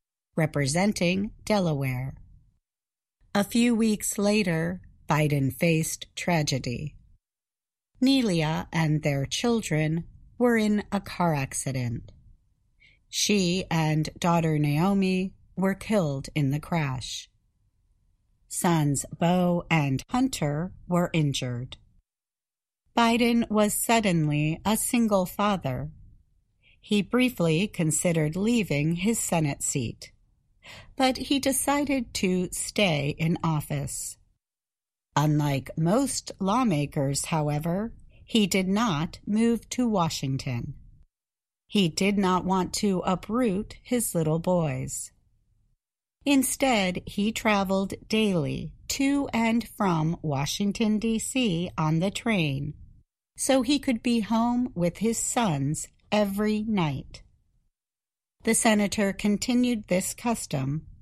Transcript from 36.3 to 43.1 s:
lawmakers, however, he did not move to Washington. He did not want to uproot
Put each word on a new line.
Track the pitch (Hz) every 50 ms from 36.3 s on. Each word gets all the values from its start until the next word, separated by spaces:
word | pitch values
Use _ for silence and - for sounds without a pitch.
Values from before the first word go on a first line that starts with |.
| - -
lawmakers, | 196 190 202 247 262 233 170 147 147 139 - 156 139 139 139 139 -
however, | - - 160 151 147 147 147 156 170 170 190 214 233 - - - - - - -
he | - - 233 208 175
did | - 196 190 185
not | 196 202 240 233 170 143 156 175 - - -
move | - 208 214 226 233 233 220 - -
to | - - 254 233
Washington. | 214 196 170 160 - - - 135 135 131 - 139 127 120 - - - - - - - - - _ _ _ _ _ _ _ _ _ _ _ _ _
He | - 214 196 165
did | 156 - 185 196 208 196
not | 196 180 185 180 -
want | 185 185 190 180 - -
to | - - 208 190 180
uproot | - -